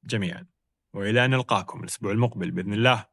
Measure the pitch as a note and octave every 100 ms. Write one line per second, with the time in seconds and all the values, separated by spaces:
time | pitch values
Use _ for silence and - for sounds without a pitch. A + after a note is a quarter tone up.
0 | - A#2 F#2 - - _ _ _ _ G2+
1 | G2+ A#2 B2 C3 B2 G#2 F2+ - - -
2 | G2+ G#2+ A#2+ G#2+ F2+ F2+ F#2+ G#2 B2 A#2
3 | -